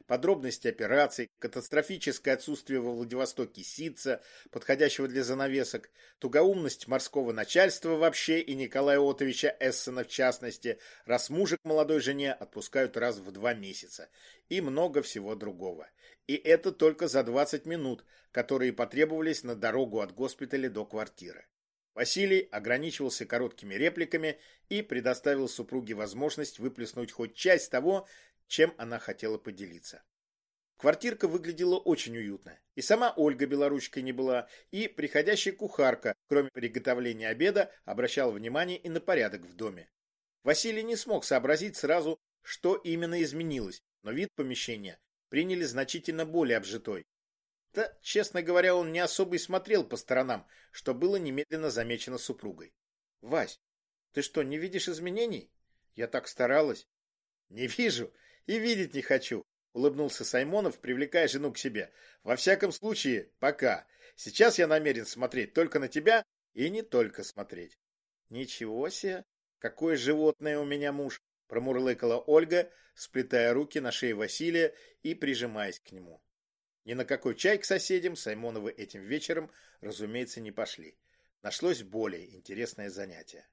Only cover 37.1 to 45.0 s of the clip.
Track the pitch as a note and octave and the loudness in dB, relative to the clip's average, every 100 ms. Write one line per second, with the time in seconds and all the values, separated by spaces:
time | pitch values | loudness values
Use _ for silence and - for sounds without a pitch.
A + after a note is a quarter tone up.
37.1 | A2 A2 A2+ F3+ G3+ F3 - - G2+ B2 | -2 -2 2 2 2 0 -4 -8 -2 0
38.1 | - B2+ G#2 A#2 C#3+ F3+ F3+ F3 E3 - | 2 0 0 -2 -2 -2 -4 -4 -2 2
39.1 | E3+ G#2+ G2 F2 F2 G#2+ F2+ - _ _ | 2 2 -2 -12 -8 -8 -8 -16 _ _
40.1 | _ _ _ C3 D#3 A3+ A3 A3+ A3+ - | _ _ _ 2 4 2 -2 -2 -4 -2
41.1 | F#3+ - C3 C3 D#3 G3+ - D3 E3+ D#3 | -2 2 2 4 2 0 -2 0 2 0
42.1 | E3 _ _ - - F3 G3 F3 E3 E3+ | -4 _ _ -16 -2 0 0 0 -2 -2
43.1 | E3+ D3+ D3+ E3 C3+ G2+ - _ _ G#2 | 0 0 -2 -4 -4 -6 -10 _ _ -8
44.1 | C3 G3 - C3 B2 - A2 G2 E2 | -4 -4 -4 -4 -4 -6 -8 -10 -16